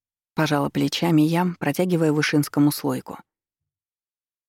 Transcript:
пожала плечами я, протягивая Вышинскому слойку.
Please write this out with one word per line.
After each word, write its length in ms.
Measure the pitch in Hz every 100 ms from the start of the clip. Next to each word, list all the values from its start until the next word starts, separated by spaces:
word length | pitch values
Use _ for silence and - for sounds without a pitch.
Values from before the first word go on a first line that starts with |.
| _ _ _ -
пожала 300 | 151 147 143
плечами 540 | - 139 - 170 156
я, 300 | 151 165 180 170
протягивая 540 | 147 143 185 170 160
Вышинскому 580 | 151 147 151 143 - 147
слойку. 480 | - 143 131 - - - _ _ _ _ _ _ _ _ _ _ _